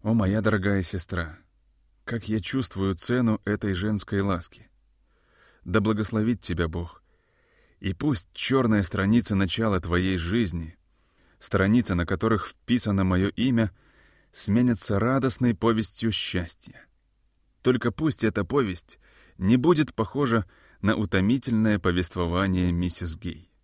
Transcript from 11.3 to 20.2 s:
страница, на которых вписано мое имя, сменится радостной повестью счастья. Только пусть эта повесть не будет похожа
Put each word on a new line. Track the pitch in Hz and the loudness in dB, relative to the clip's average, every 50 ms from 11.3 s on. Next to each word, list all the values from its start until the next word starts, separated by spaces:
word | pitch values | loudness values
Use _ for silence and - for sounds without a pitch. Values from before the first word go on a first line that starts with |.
| _ _ | _ _
страница, | - - - 95 95 98 110 123 117 - 95 | -10 -4 0 2 4 4 4 4 2 2 0
на | 85 87 | -2 0
которых | - 98 85 - 110 110 98 - | -2 -2 0 2 0 0 0 -2
вписано | - - _ _ - 120 123 - 110 101 95 95 | -6 -14 _ _ -2 0 0 0 0 0 2 2
мое | 95 90 90 95 101 - | 2 2 2 0 0 0
имя, | - 113 131 123 113 113 104 - _ _ _ _ _ _ _ _ _ _ _ | 0 0 2 2 2 2 0 -2 _ _ _ _ _ _ _ _ _ _ _
сменится | _ - - - 101 117 123 123 117 104 - - 107 98 | _ -10 -4 0 2 2 4 2 2 0 -2 -2 0 0
радостной | 117 120 131 135 123 131 - - 123 123 113 | 2 2 0 0 0 -2 -2 0 0 0 0
повестью | - - 117 113 110 110 - - - - 113 | 2 0 2 2 2 -2 -4 -6 -4 -4 -4
счастья. | 107 - - - - 92 85 - - - - - - - - _ _ _ _ _ _ _ _ _ _ _ _ _ _ _ | -2 -4 -6 -4 -4 -6 -6 -6 -12 -20 -20 -20 -20 -20 -20 _ _ _ _ _ _ _ _ _ _ _ _ _ _ _
Только | _ 131 127 123 - 120 | _ 2 2 2 0 -2
пусть | - - 156 156 - - | -2 0 -2 -2 0 0
эта | - 110 - 104 98 | -2 0 0 -2 -4
повесть | - 127 143 127 101 90 87 - - - _ _ _ _ - - _ _ - | 0 0 0 0 0 -4 -8 -10 -20 -20 _ _ _ _ -20 -20 _ _ -2
не | 92 95 120 | 2 4 4
будет | 127 123 165 180 151 151 - - | 4 6 4 4 4 2 -2 0
похожа | - 110 - - 135 | -4 -4 -2 0 -2